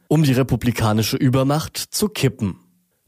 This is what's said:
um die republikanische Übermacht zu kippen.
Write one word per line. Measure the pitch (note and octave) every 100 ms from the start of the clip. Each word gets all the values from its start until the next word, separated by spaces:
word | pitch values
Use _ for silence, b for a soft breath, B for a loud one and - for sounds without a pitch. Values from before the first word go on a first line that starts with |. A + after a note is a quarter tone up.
| _
um | D#3
die | D3
republikanische | B2+ B2+ A#2+ B2 - A2 A2 G#2+ C3+
Übermacht | C3+ C3 C3+ D3+ D#3 -
zu | - - G#3+
kippen. | - C3 - G2+ - _ _ _ _